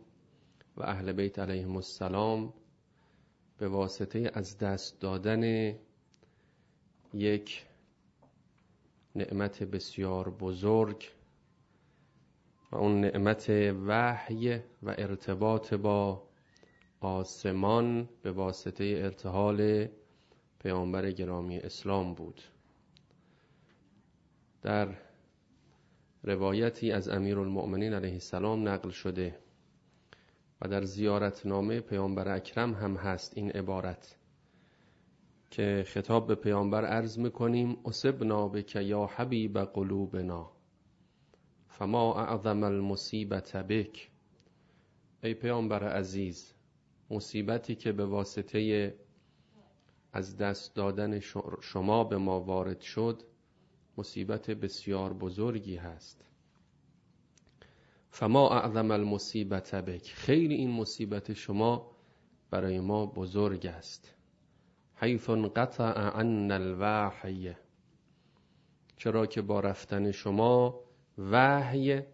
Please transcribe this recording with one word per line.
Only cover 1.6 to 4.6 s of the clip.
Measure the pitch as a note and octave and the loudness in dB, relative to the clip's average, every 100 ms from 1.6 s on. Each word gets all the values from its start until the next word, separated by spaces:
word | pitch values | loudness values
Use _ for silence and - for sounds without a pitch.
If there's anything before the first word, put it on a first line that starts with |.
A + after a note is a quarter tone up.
| F#2 F#2 | -4 -6
السلام | F#2 - F#2 F#2 A2 A2 A2+ - - _ _ _ _ _ _ _ _ - | -6 -6 -4 0 0 0 -4 -10 -20 _ _ _ _ _ _ _ _ -6
به | G2+ | -2
واسطهٔ | G2 F#2+ - G2 A2 A#2 | 0 0 -2 -4 -2 -2
از | - F#2+ | -2 -6
دست | G2+ | -4